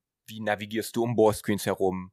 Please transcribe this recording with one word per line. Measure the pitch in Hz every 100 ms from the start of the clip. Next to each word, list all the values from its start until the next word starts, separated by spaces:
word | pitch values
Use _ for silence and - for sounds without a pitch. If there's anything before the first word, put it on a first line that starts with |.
| _ _ -
wie | 110
navigierst | 107 104 107 110 101
du | 117
um | 117 110
Ballscreens | 110 - - 101 107
herum? | 95 95 92 92